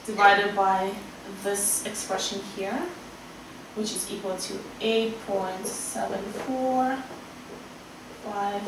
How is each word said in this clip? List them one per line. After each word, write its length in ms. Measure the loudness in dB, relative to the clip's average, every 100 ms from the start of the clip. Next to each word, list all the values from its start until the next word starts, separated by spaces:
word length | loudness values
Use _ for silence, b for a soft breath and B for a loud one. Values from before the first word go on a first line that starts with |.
| -4
divided 500 | 8 10 10 6 6
by 340 | 6 6 4 -2 -10 -12 -12 -6
this 400 | -2 0 2 0
expression 560 | -2 -4 -2 -2 -2 -4 -6 -4
here, 260 | -2 -2 -4 -6 -14 -16 -16 -16 -16 -16 -10
which 180 | -4 -2
is 180 | -2 -4
equal 240 | -4 -2 -2
to 200 | -4 -6 -8 -4
eight 320 | 2 4 4 -2 -2
point 400 | 0 0 -2 -4
seven 560 | -4 -4 -2 -2 -2 -4 -6 -2
four 500 | 0 2 4 4 2 -4 -12 -14 -14 -14 -14 -14 -16 -16 -16 -16 -12
five 380 | -6 -2 0 0